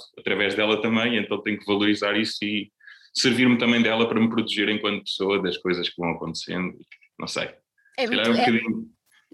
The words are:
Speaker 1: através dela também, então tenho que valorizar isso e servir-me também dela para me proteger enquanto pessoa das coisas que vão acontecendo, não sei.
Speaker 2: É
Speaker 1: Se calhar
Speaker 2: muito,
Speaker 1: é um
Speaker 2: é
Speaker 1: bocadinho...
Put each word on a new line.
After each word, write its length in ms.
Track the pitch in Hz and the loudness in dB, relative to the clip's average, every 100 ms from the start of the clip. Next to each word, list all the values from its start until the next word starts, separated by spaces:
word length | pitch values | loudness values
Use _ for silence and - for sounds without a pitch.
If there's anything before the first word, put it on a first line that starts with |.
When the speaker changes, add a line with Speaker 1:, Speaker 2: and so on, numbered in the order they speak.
| - - | -12 -10
Speaker 1:
através 360 | - 95 101 107 | -4 0 0 2
dela 260 | 107 107 | 2 2
também, 360 | 113 113 120 113 | 2 2 2 0
então 240 | 98 101 | -2 -4
tenho 180 | - 101 | -4 -4
que 60 | - | 0
valorizar 500 | 101 104 101 104 104 | 2 2 2 0 0
isso 220 | 113 - | -2 -4
e 280 | 104 107 - _ - - - | -4 -4 -6 _ -20 -20 -10
servir-me 440 | - 135 117 127 120 | 0 2 4 4 4
também 240 | 120 117 | 4 4
dela 260 | 110 110 117 | 4 2 2
para 120 | 113 | 2
me 100 | 113 | 2
proteger 400 | 113 110 107 104 | 2 -2 -2 0
enquanto 340 | 104 104 101 | 0 -2 -4
pessoa 380 | - - 95 98 | -6 -4 0 0
das 160 | 90 - | 0 -2
coisas 320 | 92 90 87 | -2 -2 -2
que 60 | - | -4
vão 120 | 87 | -4
acontecendo, 600 | 80 82 82 - 87 90 - - - _ _ | -4 -6 -10 -8 -6 -6 -8 -20 -20 _ _
não 80 | - | -8
sei. 220 | - - - _ _ _ - | -6 -6 -10 _ _ _ -6
Speaker 2:
É 60 | 247 | -2
Speaker 1:
Se 40 | |
calhar 180 | 104 113 | 0 2
Speaker 2:
muito, 0 | |
Speaker 1:
é 20 | |
um 60 | 117 | 2
Speaker 2:
é 100 | 240 | 2
Speaker 1:
bocadinho... 360 | 113 110 110 113 _ _ _ _ | 2 0 -6 -8 _ _ _ _